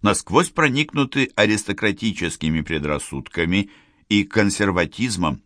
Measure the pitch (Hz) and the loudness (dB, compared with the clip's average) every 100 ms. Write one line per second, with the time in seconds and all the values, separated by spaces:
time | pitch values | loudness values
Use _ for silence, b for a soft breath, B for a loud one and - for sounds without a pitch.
0 | 104 95 - 117 180 - 156 131 156 - | 2 0 2 2 2 0 0 2 -2 -2
1 | 135 139 131 - 107 107 - 101 107 101 | -2 0 -2 2 2 2 -2 -2 -2 0
2 | 110 92 87 - 78 80 76 80 73 73 | -2 -2 -4 -2 -2 0 -2 -4 -2 -4
3 | - 69 65 - 85 95 101 B B B | -4 -10 -8 -4 0 0 -2 B B B
4 | B 104 98 110 101 - 101 90 82 - | B 0 2 2 2 2 0 2 0 -2
5 | 123 95 82 65 | -4 -2 -2 -4